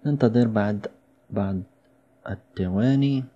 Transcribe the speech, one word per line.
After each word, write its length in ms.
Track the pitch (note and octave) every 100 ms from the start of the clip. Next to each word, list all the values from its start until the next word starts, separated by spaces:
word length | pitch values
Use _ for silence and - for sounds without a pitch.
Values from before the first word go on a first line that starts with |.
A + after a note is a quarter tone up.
| D3
ننتظر 420 | C#3+ B2 A#2 A#2+
بعد 400 | A2 G#2 G#2 - - _ _ _
بعض 260 | G#2+ G2 F#2+ F#2 _ _ _ _ _ -
الثواني. 960 | G2 _ - F#2 F#2 A#2+ C3+ C#3 C3+ B2+